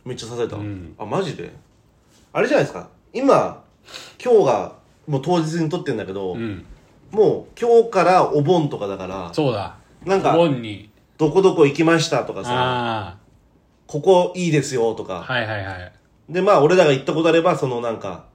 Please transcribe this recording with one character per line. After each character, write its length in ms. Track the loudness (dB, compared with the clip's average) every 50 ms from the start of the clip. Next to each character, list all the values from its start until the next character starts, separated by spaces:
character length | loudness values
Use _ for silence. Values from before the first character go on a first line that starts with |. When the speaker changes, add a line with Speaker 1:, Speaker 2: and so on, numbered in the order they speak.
| -14
Speaker 1:
め 100 | -12 -12
っ 40 | -12
ち 60 | -12
ゃ 40 | -10
刺 100 | -6 -6
さ 60 | -6
れ 60 | -4
た？ 80 | -6 -6
Speaker 2:
う 20 |
ん。 340 | -8 -8 -10 -12 -14 -16 -16 -14
Speaker 1:
あ、 80 | -10
マ 160 | -6 -4 -4
ジ 140 | -4 -4 -6
で？ 180 | -10 -12 -16 -16 -20 _ _ _ _ _ _ _ _ _ _ _ _ _ _ -4
あ 80 | -2
れ 60 | 0 0
じ 80 | 2
ゃ 20 | 0
な 40 |
い 20 | 0
で 40 | -2
す 60 | -6
か。 160 | -12 -16 -18 _ _ _ _ -6
今、 500 | -2 2 4 4 4 2 0 -4 -12 -20 _ _ _ _ -20 -20 -20 -20 -20 -16 -6 0
今 160 | 4 4 4
日 40 | 6
が、 300 | 4 2 0 -2 -6 -12 -18 _ _ _ _ _ -6
も 120 | -6 -4
う 20 |
当 200 | -2 0 0 0
日 120 | 0 0 -2
に 160 | -4 -4 -2
撮 100 | -4 -6
っ 40 | -6
て 100 | -6 -6
ん 40 | -6
だ 100 | -6 -8
け 60 | -8
ど、 200 | -8 -6 -6 -6
Speaker 2:
う 40 | -6
ん。 280 | -8 -8 -10 -12 -14 -18 -20 -20 _ _ _ _ _ -4
Speaker 1:
も 360 | 0 2 2 2 2 0 -4 -12 -10
う 40 | -4
今 240 | 2 4 6 4 4
日 60 | 4
か 120 | 2 2 4
ら 280 | 4 4 4 4 2
お 100 | 0 0
盆 260 | 2 2 2 2 0 -2
と 120 | -4 -6
か 80 | -6 -8
だ 100 | -8 -8
か 80 | -10 -10
ら、 240 | -10 -10 -10 -8 -4
Speaker 2:
そ 180 | -2 -2 -2
う 20 | -2
だ。 240 | -4 -6 -10 -12 -18 _ _ _ _ -4
Speaker 1:
な 140 | -2 -2 0
ん 40 |
か、 120 | 2 2 4
Speaker 2:
お 140 | 4 2 2
盆 140 | 0 -2 -6
に。 260 | -10 -12 -14 -16 -20 _ _ _ _ _ -2
Speaker 1:
「ど 140 | -2 0
こ 100 | 4 4
ど 140 | 4 4 6
こ 100 | 6 4
行 80 | 4 4
き 100 | 4 2
ま 140 | 4 4 2
し 100 | 2 0
た」 160 | -2 -2 -4
と 80 | -4 -8
か 100 | -8 -6
さ、 60 | -4
Speaker 2:
あ 580 | -2 -2 -2 -2 -2 -2 -4 -4 -4 -6 -8 -10
ー。 40 | -14 -18 _ _ _ _ _ _ _ _ _ _ _ _ _ -10
Speaker 1:
「こ 140 | -10 0
こ 320 | 4 4 6 6 4 2 -2
い 140 | -4 -2 0
い 20 |
で 100 | 0 0 0
す 100 | 0 -2
よ」 200 | 0 0 0 -2
と 100 | -4 -8
か。 160 | -10 -10 -10
Speaker 2:
は 180 | -8 -6 -4 -4
い 80 | -4 -4
は 100 | -6 -8
い 80 | -8
は 80 | -10 -12
い。 180 | -12 -14 -18 -20 _ _ _ _ _ _ -8
Speaker 1:
で、 140 | -6 -2
ま 120 | 2 4 4
あ、 80 | 6
俺 140 | 4 6 6
ら 100 | 6 6
が 60 | 6
行 120 | 4 2 0
っ 20 |
た 80 | -2 -2
こ 100 | 0 2
と 60 | 2
あ 20 |
れ 100 | 4 4
ば、 140 | 4 2 0
そ 120 | 0 -2 -4
の 140 | -4 -4
な 100 | -6 -6
ん 80 | -8 -8
か、 260 | -8 -12 -12 -14 -16 _